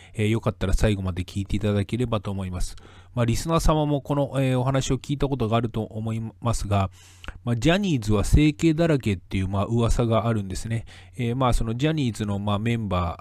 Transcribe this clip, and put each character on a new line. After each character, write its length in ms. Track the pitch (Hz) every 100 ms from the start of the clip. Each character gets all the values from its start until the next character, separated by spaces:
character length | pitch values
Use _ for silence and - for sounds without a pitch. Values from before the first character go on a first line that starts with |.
| -
え 120 | - 107
ー、 40 |
よ 120 | 113
か 80 | -
っ 40 |
た 140 | - 92
ら 60 |
最 220 | - 110 101
後 60 |
ま 120 | 95
で 100 | 87
聞 200 | 90 104
い 20 | 98
て 100 | 104
い 60 |
た 100 | 104
だ 140 | 101 98
け 100 | 113
れ 120 | 123
ば 120 | 113
と 100 | 104
思 160 | 98 95
い 60 |
ま 80 | 90
す。 160 | - - - - -
ま 80 | 123
あ、 40 | 117
リ 120 | 117
ス 100 | 165
ナ 80 | 165
ー 40 |
様 240 | 170 156 147
も 160 | 143
こ 140 | - 143
の、 180 | 139 135
え 220 | 131 127
ー、 20 |
お 60 | 127
話 260 | 135 -
を 40 | 131
聞 180 | -
い 40 | 143
た 120 | 135
こ 80 | 135
と 100 | 110
が 80 | 113
あ 60 |
る 80 | 120
と 120 | 113
思 320 | 107 110 113
い 80 | 113 113 -
ま 120 | 120
す 140 | 110 101
が、 240 | 101 95 - - - - - -
ま 80 |
あ、 20 | 117
ジ 160 | 143
ャ 60 | 185
ニ 200 | 196 139
ー 60 |
ズ 80 | 104
は 140 | 104 98
整 260 | - 151
形 220 | 147 165
だ 140 | 156 185
ら 100 | 147
け 160 | 110
っ 40 | 95
て 200 | - 98
い 40 |
う、 40 | 95
ま 140 | 101
あ、 40 | 98
噂 420 | 120 113 - 117
が 200 | 113 113
あ 60 |
る 100 | 113
ん 60 | 98
で 80 | 92
す 100 | 139
ね。 160 | 113 - - - -
え 160 | 117
ー、 40 | 131
ま 100 | 131
あ、 60 |
そ 100 | -
の 140 | 117 117
ジ 100 | 151
ャ 60 |
ニ 180 | 160 127
ー 20 |
ズ 120 | 104 104
の、 120 | 101
ま 180 | 104 101
あ、 40 |
メ 160 | 117 117
ン 140 | 104
バ 280 | 90 87 -